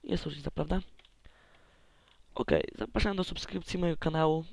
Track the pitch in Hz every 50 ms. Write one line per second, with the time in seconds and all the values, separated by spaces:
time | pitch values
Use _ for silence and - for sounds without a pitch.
0 | - - 185 170 - 156 143 147 143 151 - - 151 147 - 185 - - - -
1 | - - - _ _ - - - - - - - - - - _ - - _ -
2 | _ _ - _ - - - - 127 - - 78 - - - - 107 - - -
3 | - 214 196 185 185 - 170 - - - - - - - - 185 175 170 160 -
4 | - 165 160 160 160 156 156 160 160 165